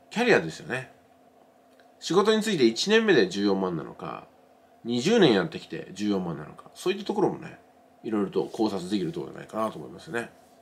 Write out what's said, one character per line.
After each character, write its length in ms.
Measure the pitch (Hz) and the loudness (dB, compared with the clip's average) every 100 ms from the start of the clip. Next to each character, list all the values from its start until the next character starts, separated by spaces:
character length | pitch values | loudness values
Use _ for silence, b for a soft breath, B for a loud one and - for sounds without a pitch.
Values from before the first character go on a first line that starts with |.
| _ | _
キ 100 | - | -2
ャ 60 | 240 | 2
リ 80 | |
ア 80 | 135 | 2
で 80 | - | 2
す 100 | - | -8
よ 80 | 78 | -8
ね。 240 | 123 127 - _ _ _ _ _ _ _ _ _ _ | -8 -8 -18 _ _ _ _ _ _ _ _ _ _
仕 140 | - | 0
事 220 | 170 208 220 | 2 4 2
に 80 | |
つ 80 | 214 | 2
い 60 | 185 | 4
て 80 | 117 | 4
一 240 | 113 - | 4 2
年 160 | 220 220 | 4 6
目 80 | |
で 160 | 156 92 | 4 4
十 160 | 95 101 | 2 0
四 140 | 95 | 2
万 160 | 92 82 | 0 -4
な 60 | |
の 100 | 60 | -8
か、 340 | - 78 52 - _ _ _ _ _ | -12 -12 -12 -14 _ _ _ _ _
二 180 | 113 123 | -6 -2
十 180 | 139 233 | 2 6
年 140 | 170 | 6
や 100 | 101 | 6
っ 40 | 85 | 2
て 120 | - | -4
き 80 | - | -12
て 220 | 78 - | -14 -12
十 160 | 92 104 | -6 -2
四 140 | 98 | -2
万 140 | 90 73 | -2 -8
な 80 | 76 | -12
の 80 | |
か、 120 | 78 - - | -18 -20 -8
そ 160 | 180 | -6
う 20 | |
い 40 | 202 | -4
っ 20 | |
た 60 | 202 | -4
と 80 | 214 | -2
こ 60 | |
ろ 80 | 156 | 0
も 100 | 82 | -2
ね、 180 | - - _ _ _ _ | -10 -18 _ _ _ _
色 160 | 123 107 | -6 -2
々 100 | 95 | -2
と 160 | 92 - | -2 -4
考 240 | - 107 | -2 -2
察 180 | 98 87 | -2 -4
で 80 | 104 | -4
き 60 | |
る 80 | 85 | -4
と 100 | 80 | -6
こ 40 | 69 | -10
ろ 60 | |
じ 60 | 76 | -12
ゃ 20 | |
な 60 | 73 | -10
い 40 | |
か 80 | 107 | -6
な 140 | 110 | -6
と 80 | 85 | -6
思 80 | 69 | -14
い 20 | |
ま 100 | 85 | -16
す 120 | - | -10
ね。 180 | 117 107 - _ _ | -10 -10 -14 _ _